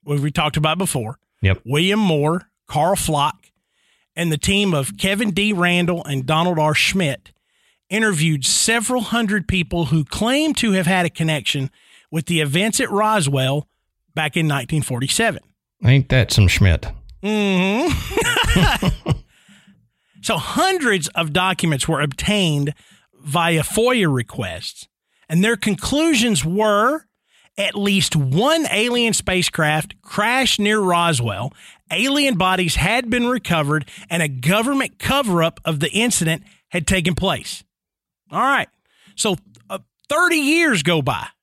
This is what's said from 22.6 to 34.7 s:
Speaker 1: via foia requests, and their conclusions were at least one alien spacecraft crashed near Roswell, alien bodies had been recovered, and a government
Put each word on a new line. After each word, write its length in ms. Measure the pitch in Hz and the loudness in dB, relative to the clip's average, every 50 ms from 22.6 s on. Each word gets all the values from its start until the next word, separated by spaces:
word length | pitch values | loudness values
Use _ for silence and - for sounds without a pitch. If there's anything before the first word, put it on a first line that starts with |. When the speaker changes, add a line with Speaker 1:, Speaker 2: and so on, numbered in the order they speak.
| 143 147 147 _ _ _ - _ _ _ _ _ 143 | -2 -2 -4 _ _ _ -20 _ _ _ _ _ -10
Speaker 1:
via 400 | 151 135 175 165 170 170 160 139 | -4 -2 0 2 2 2 0 0
foia 500 | - - 220 226 247 254 240 196 156 135 | 0 0 0 2 2 2 2 2 2 2
requests, 720 | 123 117 - - - 110 90 82 82 - - - - - _ _ _ _ _ _ _ _ | 0 -2 -4 -8 -8 -8 -8 -8 -10 -12 -14 -14 -16 -20 _ _ _ _ _ _ _ _
and 160 | - 156 175 190 | -2 0 2 2
their 140 | 226 233 | 2 0
conclusions 880 | - - 220 196 - - - 262 294 320 330 311 214 226 240 208 143 123 | 0 0 -2 -2 -2 -2 -2 0 2 2 2 2 2 2 2 0 0 -2
were 600 | 160 180 208 220 214 202 202 220 254 302 311 _ _ _ _ _ _ _ _ _ _ _ | -2 0 0 2 2 2 2 2 2 0 -2 _ _ _ _ _ _ _ _ _ _ _
at 160 | - 202 180 - | -6 -6 -4 -2
least 420 | 208 202 202 196 190 - - - | -2 0 2 2 2 0 0 0
one 520 | 156 139 131 131 170 233 285 320 330 302 - | 0 0 2 2 2 2 2 2 2 0 0
alien 440 | - 202 220 247 240 240 233 226 196 | 0 0 0 0 0 0 0 0 0
spacecraft 840 | - - - 185 185 175 - - - 160 151 151 156 - - - _ _ | -2 -2 -2 -2 0 -2 -2 -2 0 0 0 0 -2 -2 -6 -14 _ _
crashed 560 | - - - 208 226 247 269 262 247 - - | -8 -4 -2 0 0 0 0 0 0 0 0
near 200 | 202 208 214 214 | 0 0 0 2
Roswell, 720 | 196 185 175 170 170 170 160 120 120 110 98 92 117 131 - - - - - _ _ _ | 2 2 2 2 2 2 2 0 -2 -4 -4 -4 -6 -8 -10 -14 -20 -20 -20 _ _ _
alien 460 | 160 180 226 269 277 294 285 269 240 | -4 -2 0 0 2 2 2 0 0
bodies 380 | 165 185 185 185 180 180 160 - | 2 0 0 2 0 0 0 0
had 340 | - 139 185 226 254 254 226 | 0 0 2 0 0 0 -2
been 160 | 226 247 240 | -2 0 0
recovered, 640 | 240 254 240 - - 175 160 147 139 151 156 139 - - - - - | 0 -2 -2 -2 0 0 0 2 0 0 -2 -4 -6 -16 -20 -10 -6
and 100 | 170 170 | -2 -2
a 60 | 160 | -2
government 720 | 151 135 127 120 151 190 214 226 262 | -2 -4 -2 0 0 0 2 0 0